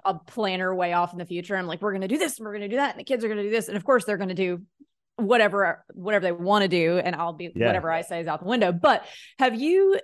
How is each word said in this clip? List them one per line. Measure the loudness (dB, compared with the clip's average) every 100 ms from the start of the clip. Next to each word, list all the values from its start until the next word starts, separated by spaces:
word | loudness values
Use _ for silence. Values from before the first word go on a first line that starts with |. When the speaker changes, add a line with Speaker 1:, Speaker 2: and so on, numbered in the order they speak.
| -4
Speaker 1:
a | -4
planner | -8 -4 -2 -2 -2
way | 0 0
off | 0 0
in | -4
the | -8
future. | -8 -4 -4
I'm | -4
like, | -4
"We're | -4
gonna | -4 -2
do | -2
this, | -2 -4
and | -10
we're |
gonna | -10 -4
do | -2
that, | -2
and | -4
the |
kids | -4 -4 -2
are |
gonna | -4
do | -2
this." | -2 -2
And | -4
of |
course, | 2 2 2
they're | -2
gonna | -2
do | -2 -2 -4 -8 _ _ _ _ -4
whatever, | 2 4 4 4 0 0 -10
whatever | -12 0 0
they | 0
wanna | -2 2 4 4
do, | 2 2 2
and | 0 -4
I'll | -6
be, | -6 -10
Speaker 2:
Yeah. | 0 2
Speaker 1:
whatever | 2 0
I | -2
say | -4 -6
is | -4
out | -6
the | -2
window. | 0 2
But | 4 4 4 0 -16 -20 0
have | 0 2
you | 2 4 4 4